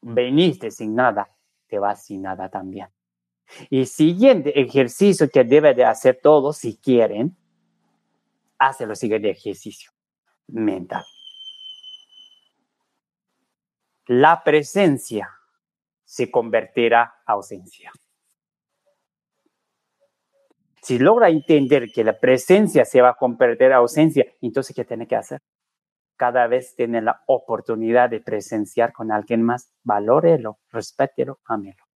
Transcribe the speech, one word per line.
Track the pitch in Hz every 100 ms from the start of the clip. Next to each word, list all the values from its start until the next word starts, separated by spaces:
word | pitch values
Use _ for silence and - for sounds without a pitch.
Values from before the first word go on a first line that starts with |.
Veniste | 120 117 123 143 175 139 113
sin | - 110
nada, | 113 127 104 101 _ _ _ _
te | 104
vas | 101 101
sin | - 98
nada | 95 92 92
también. | 101 92 98 98 _ _ _ _ _ _ - -
Y | 131 127
siguiente | - 156 175 254 220 139 147
ejercicio | 123 139 123 - 202 180 143
que | 143
debe | 120 143 151
de | 127
hacer | 127 110 135 127
todos, | 147 151 135 151
si | 123 101
quieren, | - 123 110 104 143 _ _ _ _ _ _ _ _ _ _ _ _ _
hace | 135 131 113
lo |
siguiente | 104 117 107 104
ejercicio | 92 107 92 107 - - _ _ _ _ _ _
mental. | 113 107 95 90 - - _ - - - - - - - - _ _ _ _ _ _ _ _ _ _ _ _ _ _ _ _ _ _ _ _ _
La | 127 147 165
presencia | - 151 143 196 196 135 - 110 101 _ _ _ _ _ _ _
se | _ - 123
convertirá | 123 117 110 107 - 117 117 117 _ -
a |
ausencia. | 104 95 95 90 _ - _ _ _ _ _ _ _ _ _ _ _ _ _ _ _ _ _ _ _ _ _ _ _ _ _ _ _ _ _
Si | - 123
logra | 143 226 202
entender | 156 - 151 135 143 117
que | -
la | 110 -
presencia | 127 127 - 190 208 147
se | 117 131
va | 123
a | -
convertir | 127 117 123 117 131
a | 131
ausencia, | 120 151 160 143 - _
entonces, | 123 113 131
¿qué | -
tiene | 120 117 -
que | 113
hacer? | - 139 _ _ _ _ _ _ _ _
Cada | 123 123 120
vez | 127 127 -
tiene | 120 117
la | 110 - -
oportunidad | 131 - 113 - 113 113 120 120
de | 113
presenciar | - 107 - 110 104 - 117
con | - 110
alguien | 107 104 117
más. | 117 123 - _
Valórelo, | 117 104 104 139 170 160 110 107 _
respételo, | 117 - _ 139 - 131 135
ámelo. | _ 110 98 95 _